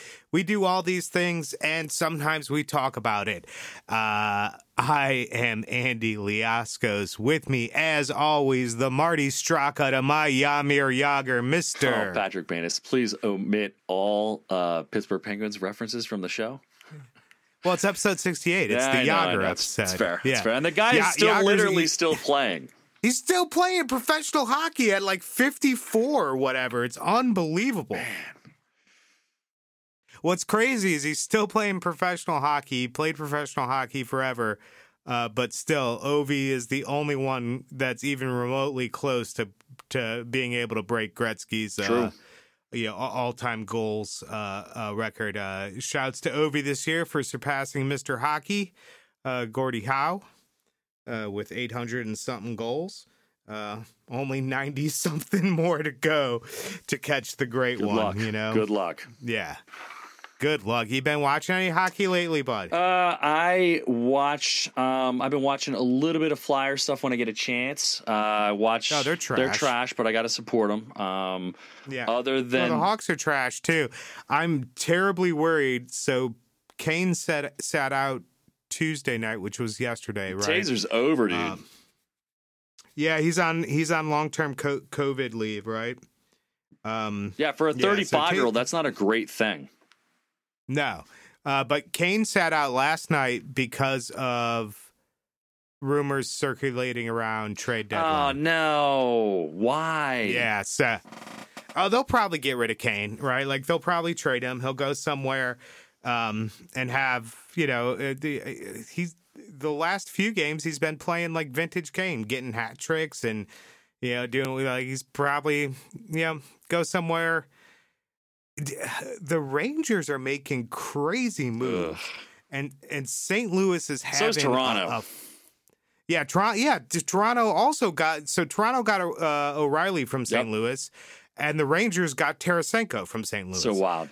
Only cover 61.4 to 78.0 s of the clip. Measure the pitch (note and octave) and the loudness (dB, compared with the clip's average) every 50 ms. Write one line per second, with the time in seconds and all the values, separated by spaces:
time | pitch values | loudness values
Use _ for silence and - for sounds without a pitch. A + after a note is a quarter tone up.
61.4 | - - F#3 F#3 F#3 F#3 D#3+ E3+ F#3 F#3 - - G3+ F#3 F3+ F3 F3 E3+ D#3+ D3 | 2 0 0 2 2 2 2 2 2 2 2 0 0 2 2 2 2 2 0 0
62.4 | C3+ B2+ A#2+ G#2 F#2+ F2 - E3+ F3+ F#3 F3+ F3+ F3+ F3 E3+ - - D3+ D3+ D#3+ | 0 0 -2 -2 -2 -2 0 2 2 4 4 4 4 2 2 2 2 2 4 4
63.4 | E3+ F3 F3+ F#3 F#3 F3 E3+ - - - B2 A#2 A#2+ B2 C3+ C#3 C#3+ C#3+ D3 D3 | 4 4 4 4 4 4 2 2 2 0 0 2 2 2 4 4 4 2 0 0
64.4 | - - - - - - - C3 B2+ C3 C3 C3 C3 B2+ B2+ B2 C3 C3+ C#3+ C#3+ | -2 -2 -2 -2 -2 -4 -2 0 0 2 2 2 2 0 0 0 0 0 0 2
65.4 | C3+ C#3 C#3 C3+ - D3 C3 G2 B2+ B2 B2+ C3 D3+ E3 E3 D#3+ D#3 D#3 D3 - | 2 2 0 0 -2 -2 -2 0 2 2 4 4 2 2 2 2 2 0 0 0
66.4 | - - D3 C3+ C3+ C3+ C#3 C#3 - - C#3 B2+ - C3+ B2 A#2+ A#2+ A2 G#2+ - | 0 0 2 2 2 2 0 0 0 -2 -2 0 0 0 0 0 0 -2 -2 -2
67.4 | - - B2 A#2+ B2 C3 - - - - - - - - A2 G#2+ G#2+ G#2+ G#2+ G#2 | -2 -2 -2 -2 -2 -2 -2 -2 -2 -2 -2 -2 -2 0 0 2 2 2 2 2
68.4 | G#2+ G#2 G#2 G2+ A2 A2+ A2+ A#2 - - D3+ D3 C3+ C#3+ E3+ F3 - - C3 B2 | 2 2 2 4 4 4 2 2 2 0 0 2 2 0 0 -2 -2 -2 0 2
69.4 | C3 C3+ G3+ A3 D3+ C3+ B2 A#2+ B2+ A#2+ - - A#2 A2+ A2 A2+ A2+ A#2 - - | 2 2 2 2 2 2 2 2 0 -2 -2 0 0 2 2 2 0 0 -2 -4
70.4 | A2+ - - A#2 G#2+ G#2 G#2+ G#2+ A2 - - - G2+ F#2+ F#2+ F#2+ F#2+ F#2 F#2 F#2 | -4 0 2 4 4 4 2 -2 -4 -8 -8 -6 -4 -4 -2 -2 -2 -2 -4 -4
71.4 | F#2 F2+ E2+ - - - - - - C#3 C3+ B2+ A#2+ A2 A2+ B2 B2 C3+ C3+ C3+ | -4 -6 -8 -10 -14 -20 -20 -18 -14 -10 -8 -6 -2 -2 0 0 0 0 0 0
72.4 | B2+ A#2+ B2+ C3 B2 B2 D#3 D3 D#3+ G3 A3 A3 - - E3+ C#3+ - D#3+ D3 C#3 | 0 0 0 2 2 2 2 2 2 2 0 0 0 -2 -2 0 0 0 2 2
73.4 | B2+ B2+ - - - - E3 D#3+ C#3+ A#2 - - - - - - - - C3+ D3 | 0 -2 -4 -2 0 2 2 2 2 0 -2 -10 -16 -16 -16 -16 -4 0 0 2
74.4 | E3 E3+ E3 C#3+ B2 - - - - - E3+ F3+ F#3+ G3 F#3+ E3+ F#3 F3+ E3 D3 | 2 2 2 0 -2 -4 -8 -4 0 2 4 4 4 2 2 2 2 2 2 4
75.4 | D#3 E3 E3 D#3 C#3 C3 B2+ B2 B2 B2 - - - - C3 B2+ C3 B2 A#2+ - | 4 4 4 4 4 2 2 0 -4 -6 -10 -4 0 2 2 2 2 0 -2 -6
76.4 | _ _ _ _ _ _ _ - - D#3 D#3 E3+ F#3 F#3 E3+ - - - D#3+ D3 | _ _ _ _ _ _ _ -6 -4 -2 0 2 2 2 0 0 0 -2 -2 -2
77.4 | C#3+ C#3 - - - - - D3+ C#3 C3+ C#3 C3+ | -2 -4 -8 -10 -6 -4 -2 -2 0 0 0 0